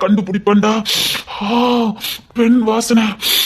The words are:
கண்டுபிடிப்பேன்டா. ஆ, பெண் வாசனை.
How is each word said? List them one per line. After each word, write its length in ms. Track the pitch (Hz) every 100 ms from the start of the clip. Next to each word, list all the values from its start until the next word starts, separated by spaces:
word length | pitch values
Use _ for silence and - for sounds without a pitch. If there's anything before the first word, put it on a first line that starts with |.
கண்டுபிடிப்பேன்டா. 680 | 196 208 185 196 202 208 214 220 208 - - - - -
ஆ, 140 | 202 240 247 240 220 214 - - -
பெண் 260 | 240 226 247 220
வாசனை. 380 | 226 226 226 214 196 - -